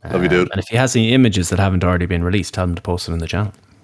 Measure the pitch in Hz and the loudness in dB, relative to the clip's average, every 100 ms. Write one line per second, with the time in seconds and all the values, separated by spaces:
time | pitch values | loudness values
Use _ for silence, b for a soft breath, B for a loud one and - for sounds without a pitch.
0 | - 92 90 90 90 98 92 117 127 123 | -4 -2 2 2 0 -2 -4 0 2 2
1 | 113 131 123 98 85 92 98 92 87 90 | 2 4 4 2 0 2 2 2 2 0
2 | 87 87 87 101 90 - 90 85 - 90 | 0 -2 0 -2 -4 -4 -4 -4 -4 -6
3 | - 85 80 85 104 - _ _ | -4 -6 -4 -4 -4 -6 _ _